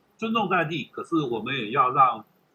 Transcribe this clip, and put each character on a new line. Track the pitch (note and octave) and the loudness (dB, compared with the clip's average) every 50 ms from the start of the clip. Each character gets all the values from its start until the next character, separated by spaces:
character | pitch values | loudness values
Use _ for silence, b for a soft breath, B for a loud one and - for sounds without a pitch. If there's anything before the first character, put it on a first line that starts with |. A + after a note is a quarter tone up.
| _ _ _ | _ _ _
尊 | _ A3+ A3 A3 | _ -4 -2 0
重 | A3+ G3+ F3 | 0 0 2
在 | - E3+ D#3+ | 0 0 0
地， | C#3+ F3+ C#3 - - | -2 -4 -6 -8 -8
可 | - - - | -10 -12 -6
是 | - E3 D#3+ | -2 0 0
我 | C#3+ A#2+ A#2 A2 | 0 0 -2 -4
们 | G#2+ B2+ C#3 | -4 -4 -4
也 | C3 G#2+ G#2 | -4 -4 -2
要 | B2 C#3+ C3+ - | 0 2 2 2
让 | C#3 - - - - - - _ _ _ _ _ | 4 4 4 4 2 -2 -8 _ _ _ _ _